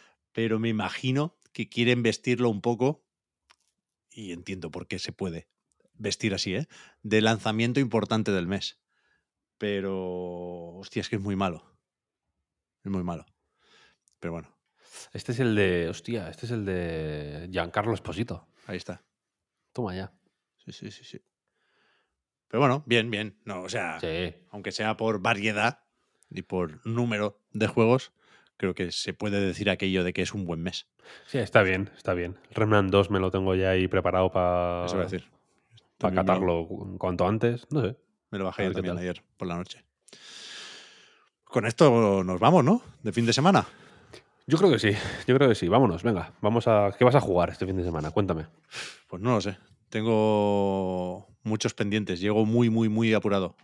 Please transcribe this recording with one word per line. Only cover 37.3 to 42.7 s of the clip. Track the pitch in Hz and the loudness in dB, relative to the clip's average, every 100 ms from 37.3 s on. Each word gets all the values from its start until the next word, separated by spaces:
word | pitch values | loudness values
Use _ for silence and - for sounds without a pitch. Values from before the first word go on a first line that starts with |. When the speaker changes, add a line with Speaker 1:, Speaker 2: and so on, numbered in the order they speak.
| 110 120 120 - | 2 0 -2 -4
Speaker 2:
no | 151 | -2
sé. | 107 127 _ _ - | -2 -4 _ _ -10
Speaker 1:
me | 101 | -6
lo | |
bajé | 95 - | -4 -2
Speaker 2:
A | 95 | -2
Speaker 1:
yo | |
Speaker 2:
ver | 92 | -2
qué | 92 | -4
Speaker 1:
también | 87 | -4
Speaker 2:
tal. | |
Speaker 1:
ayer | 90 87 _ - | -6 -8 _ -10
por | 90 | -8
la | 85 | -8
noche. | - - _ _ _ - - - - - - - - - - _ _ _ | -10 -14 _ _ _ -20 -20 -20 -18 -16 -18 -20 -20 -20 -20 _ _ _
Con | - 123 110 | -4 -2 2
esto | - 151 117 107 98 | 6 8 8 6 4
nos | 90 90 | 2 2
vamos, | 117 175 | 6 6
¿no? | 131 | 6